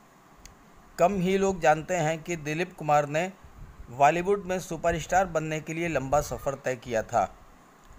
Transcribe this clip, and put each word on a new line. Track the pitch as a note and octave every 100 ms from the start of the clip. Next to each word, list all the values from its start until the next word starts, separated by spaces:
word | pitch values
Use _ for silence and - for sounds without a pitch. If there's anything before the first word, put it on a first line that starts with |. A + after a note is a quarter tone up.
| _ _ _ - - - - - - -
कम | F3 G3+
ही | F3 F#3+
लोग | G3 F#3
जानते | D#3+ D#3 D3
हैं | F3+ D#3 E3
कि | E3 E3+
दिलीप | D3 D#3 F3 -
कुमार | D3+ D3 C#3+
ने | D#3 F#3 - - - - - -
बॉलीवुड | A#2+ C#3+ E3 F3+ G3+
में | F3+ F#3
सुपरस्टार | - D#3+ E3+ E3+ - F#3 F#3+
बनने | D#3+ D#3 D#3
के | D3+
लिए | D#3+ E3+
लंबा | D3 C3+ C#3+
सफ़र | D3 A#2+ C#3
तय | C3+ B2 B2+
किया | B2+ A2
था। | A2+ A#2 F#2+ - - - - - -